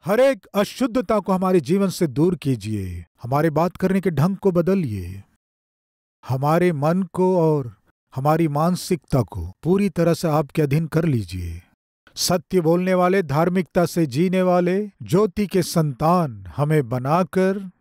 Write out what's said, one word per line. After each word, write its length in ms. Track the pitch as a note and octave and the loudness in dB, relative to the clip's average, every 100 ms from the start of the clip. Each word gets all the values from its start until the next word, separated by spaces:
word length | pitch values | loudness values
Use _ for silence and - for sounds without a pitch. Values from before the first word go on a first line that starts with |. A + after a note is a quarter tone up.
हर 160 | - G#3+ | 0 4
एक 260 | C4+ B3+ _ | 4 2 _
अशुद्धता 720 | G3 G3 - B3+ A3 G#3 A3 | -2 -2 -2 -2 -2 0 -2
को 120 | F#3 | 0
हमारे 280 | F#3 F#3 F#3 | 0 2 2
जीवन 280 | B2+ F#3+ G3 | 2 0 0
से 180 | - E3+ | 0 -2
दूर 300 | A#2+ E3+ F3 | 0 0 0
कीजिए। 680 | C#3 B2 G2+ G#2+ F#2+ F2 F2 _ | -2 -4 -4 -6 -6 -10 -14 _
हमारे 280 | A#2+ C#3 D#3+ | -4 0 0
बात 260 | D3 F3 - | 0 -2 0
करने 240 | F#3+ F#3+ | 0 0
के 100 | F#3 | 0
ढंग 260 | D3 E3 F#3+ | 0 0 0
को 140 | G3+ | 0
बदलिए। 720 | F3 E3+ G3 D3 G2+ F2 F#2+ - _ _ _ _ _ _ _ _ _ - | 0 0 0 -2 -4 -8 -12 -18 _ _ _ _ _ _ _ _ _ -6
हमारे 440 | C3 C#3+ E3 F3+ | -2 2 2 2
मन 300 | D#3 D3 F3+ | 0 0 0
को 380 | F#3+ - F#3 F#3 | -2 0 0 2
और 360 | D#3+ D3+ B2 G2 _ _ _ | 2 0 -4 -14 _ _ _
हमारी 340 | - C#3+ D#3+ E3 | -4 0 2 0
मानसिकता 760 | C#3+ E3 F3+ - F3+ _ C#3 | 0 0 -2 -2 -4 _ -2
को 300 | A2 F#2 F2 - | 0 -6 -10 -8
पूरी 280 | D3 G3 G3+ | 0 2 0
तरह 240 | - E3+ | 0 0
से 140 | D#3+ E3+ | 0 0
आपके 340 | D3+ D3+ - | 0 -2 -2
अधीन 240 | D3 C#3+ E3 | 0 0 0
कर 180 | E3 | 0
लीजिए। 580 | E3 B2 F#2 F2+ E2+ E2+ _ _ _ _ _ | 0 0 -4 -8 -8 -10 _ _ _ _ _
सत्य 460 | - - F3+ - F#3 | -8 -2 -2 0 0
बोलने 340 | D#3+ F3 F3+ | 2 2 2
वाले, 280 | F#3 F3+ F#3+ | 2 2 2
धार्मिकता 640 | D#3+ C#3 F3 F3+ F3 - F3 | 0 0 2 0 0 0 0
से 200 | - D#3+ | 0 0
जीने 360 | A#2+ F#3 F#3 | 0 0 2
वाले, 480 | F#3 F3+ F3 F#3 G#3+ _ | 2 2 2 -2 -4 _
ज्योति 440 | G#2 D#3+ G#3+ F#3+ G3+ | -2 0 2 0 -2
के 160 | F#3+ | 0
संतान 840 | D#3 F3 D#3 B2+ D#3 F3+ D#3 G#2+ G2 | 0 0 -2 0 2 2 0 -6 -14
हमें 420 | G2+ D3 D#3 B2 | -4 0 0 0
बनाकर 800 | B2+ C3 E3 F#3 F#3 F#3 G3 F#3+ _ | -4 0 0 0 0 0 -2 -8 _